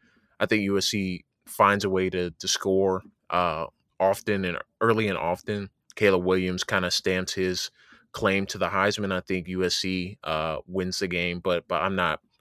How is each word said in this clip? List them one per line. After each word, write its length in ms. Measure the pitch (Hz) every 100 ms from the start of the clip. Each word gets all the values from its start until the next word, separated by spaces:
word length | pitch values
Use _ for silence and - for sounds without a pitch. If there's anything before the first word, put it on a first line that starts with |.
| _ _ _ _
I 80 | 101
think 160 | 110
U 140 | 98 98
S 80 | -
C 380 | 104 95 90 - _ -
finds 380 | - 101 101
a 60 | 98
way 200 | 92 92
to, 200 | 90 87
to 180 | - 92
score, 540 | - 98 95 95 95 - _ _
uh, 360 | 87 87 78 - - _ _
often 460 | 95 98 - 101
and 140 | 90 85 - _
early 280 | 113 113 107
and 100 | 92
often. 520 | 85 90 - 104 98 - _
Caleb 300 | - 104 92
Williams 400 | 90 92 92 90
kinda 260 | - 98 87
stamps 440 | - 98 92 92
his 360 | - 92 90 - - _ - _
claim 340 | - 104 98 98
to 100 | 98
the 140 | 87
Heisman. 420 | 98 98 104 98
I 80 | 92
think 260 | - 92 85
U 140 | 92
S 140 | 87 -
C, 420 | 95 92 90 104
uh, 340 | 78 78 80 78 -
wins 340 | 92 92 -
the 60 | 95
game, 340 | 87 87 87
but, 280 | 92 87 -
but 140 | 85
I'm 140 | 92 95
not, 240 | 85 73 _ _